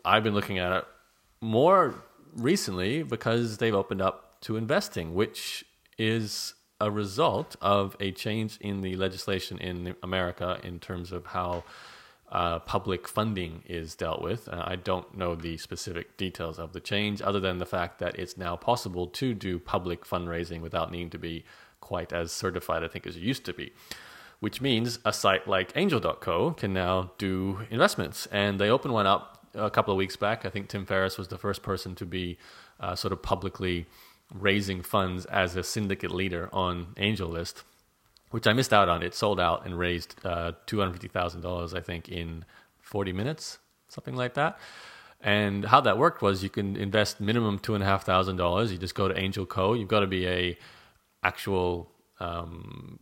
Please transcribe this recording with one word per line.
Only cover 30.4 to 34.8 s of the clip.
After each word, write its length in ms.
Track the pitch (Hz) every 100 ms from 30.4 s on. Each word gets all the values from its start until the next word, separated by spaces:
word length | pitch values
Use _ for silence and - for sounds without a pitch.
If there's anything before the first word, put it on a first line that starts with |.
| 98
I 60 |
think 180 | 98 98
Tim 160 | 104 95
Ferriss 320 | 95 95 -
was 120 | 92
the 100 | 95
first 240 | 101 95
person 320 | - 95 92 90
to 100 | 90
be, 320 | 92 87 87 - - - -
uh, 140 | 92
sort 180 | 92 98
of 120 | 92
publicly 640 | - 95 95 - 92 87 85 - - _ _
raising 480 | 98 98 101 98 92